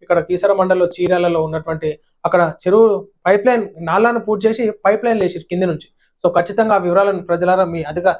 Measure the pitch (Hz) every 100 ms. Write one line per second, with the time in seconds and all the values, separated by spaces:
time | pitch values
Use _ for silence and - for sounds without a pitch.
0 | - 175 160 180 196 196 185 180 175 175
1 | 175 180 175 170 160 160 156 160 156 151
2 | _ _ 160 175 165 - 180 208 226 190
3 | - _ 175 202 220 240 196 160 170 180
4 | 233 233 214 214 214 220 226 208 196 214
5 | 240 226 185 175 - 180 185 156 - _
6 | _ _ 175 180 175 202 220 202 180 180
7 | 202 185 165 170 180 185 180 170 151 156
8 | 180 170